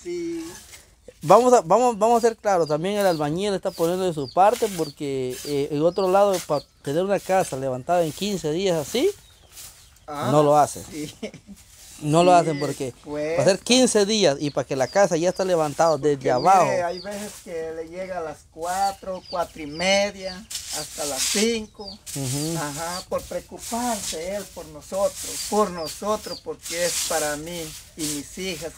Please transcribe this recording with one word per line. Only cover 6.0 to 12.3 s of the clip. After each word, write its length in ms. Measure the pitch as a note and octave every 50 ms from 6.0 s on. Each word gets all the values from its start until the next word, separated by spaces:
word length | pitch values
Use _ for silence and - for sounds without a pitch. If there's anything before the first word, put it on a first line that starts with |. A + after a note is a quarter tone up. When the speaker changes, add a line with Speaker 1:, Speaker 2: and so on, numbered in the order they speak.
| G3 F#3
Speaker 2:
lado, 260 | F#3 G3 G3+ G3+ F#3+ E3+ -
para 160 | - D#3 C#3 - _ _ _
tener 200 | - C#3 C#3+ E3+
una 160 | F#3+ G3 G3+ F3
casa 380 | - - F#3+ F#3+ F3 - C#3+
levantada 480 | C3 C3+ C3+ B2+ B2+ B2 - F3 F3+ E3+
en 80 | D#3
quince 400 | - - F#3 G#3 G3+ F3 D#3+ D3+
días 240 | D3+ F3 G3 F#3+ E3+
así, 340 | D#3+ C#3+ - - A#3 D#4 G4+ G4+ - - - _ _ _ _ - - - - - - - - _ _ _
Speaker 1:
Ah, 220 | - D3 C#3+ D3+ -
Speaker 2:
no 120 | D3 D3+
lo 140 | D3+ C#3+ D3
hacen. 280 | D3+ C#3 - - F#2 - -
Speaker 1:
sí. 220 | - D#3 D3+ D3+ - - A3+ G3+ - - - - G3+ - - - - - - - - -
Speaker 2:
No 240 | - D3+ D3+ E3 F3
lo 80 | F3+